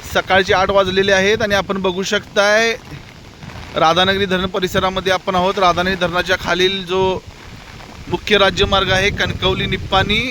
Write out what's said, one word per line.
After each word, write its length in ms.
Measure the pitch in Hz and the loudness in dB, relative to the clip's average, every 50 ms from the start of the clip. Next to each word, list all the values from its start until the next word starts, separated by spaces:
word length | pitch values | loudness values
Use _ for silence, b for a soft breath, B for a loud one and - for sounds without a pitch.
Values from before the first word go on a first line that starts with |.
| - - - | -14 -2 -4
सकाळचे 400 | 185 170 - 185 190 190 185 202 | -4 0 2 2 2 4 2 2
आठ 160 | 185 190 190 | 2 2 4
वाजलेले 420 | 196 196 196 185 185 190 190 196 | 4 2 2 4 2 0 2 2
आहेत 300 | 196 190 190 196 214 220 | 2 2 4 2 2 0
आणि 140 | 233 208 202 | 0 0 0
आपण 260 | 196 185 - 196 196 | 0 0 -2 -4 -2
बघू 220 | 185 190 180 185 196 | -2 -2 -2 -2 -4
शकताय, 680 | - 208 202 - - - 208 196 208 208 220 226 226 226 - - - - - - - - - - - - - - - - - - - - | -2 -2 -4 -4 -2 0 2 2 4 4 4 2 0 -2 -4 -10 -16 -18 -18 -18 -20 -20 -20 -20 -20 -20 -18 -18 -16 -16 -16 -16 -8 -2
राधानगरी 500 | 151 160 160 165 170 185 190 196 196 202 | 2 2 4 4 4 2 2 2 0 0
धरण 200 | 190 185 185 185 | 0 0 -2 -2
परिसरामध्ये 680 | 190 185 202 180 175 - 190 185 190 185 190 180 185 185 | -2 -2 -4 -4 -2 -2 0 0 0 -2 -2 0 0 -2
आपण 220 | 180 - 202 180 | 0 0 0 0
आहोत. 240 | 180 180 190 196 202 | 2 2 2 2 4
राधानगरी 360 | 190 180 170 170 180 185 190 | 2 4 4 2 0 -2 0
धरणाच्या 400 | 180 180 170 170 180 175 175 185 180 | 0 -2 -2 0 -2 0 0 -2 -2
खालील 440 | - 185 175 175 180 185 196 196 185 | 0 -2 0 2 0 0 0 -4 -6
जो 160 | 165 180 190 190 190 185 180 - - - - - - - - - - - - - - - - - | -4 0 0 2 0 0 -2 -6 -14 -20 -20 -20 -20 -18 -18 -18 -18 -18 -18 -18 -18 -18 -16 -8
मुख्य 300 | - - - - - 208 | -6 -6 -6 0 2 4
राज्यमार्ग 540 | 202 196 190 185 170 196 196 196 196 190 185 | 4 4 4 2 0 0 2 2 0 2 2
आहे, 180 | 190 190 190 202 | 2 2 2 0
कणकवली 560 | 202 - 196 170 180 - 185 185 190 190 196 | 0 -2 -4 -4 -4 -2 0 0 0 0 -2
निप्पाणी 560 | 190 190 180 - - 196 190 190 196 208 220 240 254 | -2 -4 -4 -4 0 0 0 2 2 0 -2 -2 -4